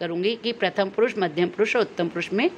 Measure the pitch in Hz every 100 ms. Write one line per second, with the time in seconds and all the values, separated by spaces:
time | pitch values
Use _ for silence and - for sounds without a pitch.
0 | 175 170 190 226 233 233 185 180 190 190
1 | 240 214 180 151 175 175 214 247 202 -
2 | 170 185 175 196 311